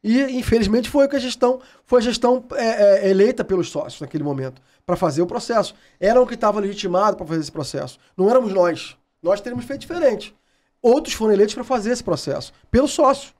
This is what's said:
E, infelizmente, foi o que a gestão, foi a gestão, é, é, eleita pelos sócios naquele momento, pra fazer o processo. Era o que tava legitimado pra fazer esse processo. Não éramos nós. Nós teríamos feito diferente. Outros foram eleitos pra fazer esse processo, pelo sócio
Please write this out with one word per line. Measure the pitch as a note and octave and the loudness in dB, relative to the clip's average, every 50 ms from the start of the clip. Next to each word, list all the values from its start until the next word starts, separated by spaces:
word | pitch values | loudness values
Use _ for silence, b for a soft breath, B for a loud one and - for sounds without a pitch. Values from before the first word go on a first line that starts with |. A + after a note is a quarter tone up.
E, | - G#3 A3+ C4 C#4 C4 C4 | 0 2 2 2 2 0 -2
infelizmente, | B3+ - - A3+ A#3 G#3+ F#3+ G#3+ B3 A#3+ - | -4 0 0 2 2 2 2 0 0 -2 0
foi | - D4 C#4 | 2 2 2
o | C#4 | 2
que | C#4+ | 2
a | C#4 | -4
gestão, | A#3+ B3+ A#3 - C4 B3 B3+ B3+ B B B B B | -4 -4 -4 0 0 0 0 -2 B B B B B
foi | _ B3 B3 | _ 2 2
a | G#3+ | 2
gestão, | B3 A#3 - - A#3+ B3+ B3+ B3 - - | 2 -2 0 0 0 0 0 -2 -8 -6
é, | - - A3+ A3+ A3 G#3 G3+ G3 G3 G3 | -2 -2 -2 2 4 6 6 6 4 4
é, | F#3+ | 2
eleita | G3 F#3+ G3 A#3 B3+ - G3 | 4 6 4 4 2 -2 -2
pelos | - F#3+ F3+ D#3+ - | -2 0 -2 -2 -2
sócios | - D#3 D3+ D3+ - - | -4 -8 -8 -8 -10 -14
naquele | D3+ C3+ - D#3 C#3+ | -14 -8 -6 -6 -4
momento, | D3 C#3+ C3+ C3 C3 C3 _ _ _ _ _ _ | -4 -4 -4 -6 -10 -12 _ _ _ _ _ _
pra | - F3+ | -4 -2
fazer | - F#3 E3 C3+ D#3 | 0 0 -2 0 0
o | F3+ | -2
processo. | F3+ G#3+ A#3+ - - A#3 A3 G3+ - b b b b b b | -2 -2 -8 -6 -2 -2 -2 -2 -2 b b b b b b
Era | - G3 A#3 B3+ | 0 4 4 4
o | B3 | 4
que | B3 A#3+ | 2 0
tava | - - G#3 G3+ G#3+ | -2 -2 0 0 0
legitimado | G3+ G3 G3+ G3+ - F#3 F3 F#3 G3+ G#3+ F#3 | -4 -6 -6 -6 -6 -2 0 2 2 2 0
pra | - F3+ | -2 -6
fazer | D#3 E3 D#3+ | -6 -6 -6
esse | D3+ - | -6 -6
processo. | _ D3+ C#3+ - - C#3+ D3 C3 - _ _ _ _ | _ -10 -10 -8 -8 -8 -8 -10 -12 _ _ _ _
Não | - F#3 G3+ | 0 2 2
éramos | B3 C4 B3 G#3+ F#3 | 2 2 -2 -2 0
nós. | G3 F3 F3 D#3+ - - - - _ _ _ _ _ | 0 0 0 0 -4 -10 -18 -20 _ _ _ _ _
Nós | - E3+ G3 G3+ | -2 -2 -2 -2
teríamos | - B3 A#3+ B3 A#3+ | -4 -10 -10 -10 -8
feito | - C4+ C4+ | -10 -12 -12
diferente. | - - E4+ F4 E4 C4 G#3+ G3+ - - _ _ _ _ _ _ _ _ _ _ | -10 -10 -6 0 0 0 0 0 -10 -16 _ _ _ _ _ _ _ _ _ _
Outros | - A#3 B3 D4 - - - | 2 2 2 2 2 -4 -6
foram | - A3+ A3 G#3 | -2 0 2 4
eleitos | F#3 G#3 G#3+ - | 4 4 2 2
pra | B3+ A#3+ | -10 -6
fazer | - C4 A#3+ G3 A3 | -4 -4 -2 -2 -2
esse | B3 A#3+ - | -4 -4 -2
processo, | - E3+ C#3 - D3 C3+ - - - _ _ _ _ | -4 -4 -4 -4 -6 -6 -6 -8 -14 _ _ _ _
pelo | - A#3 C#4 | 2 2 2
sócio | C#4+ - - D4+ C4 C4+ C4+ - - _ | 2 2 2 2 2 2 0 -6 -18 _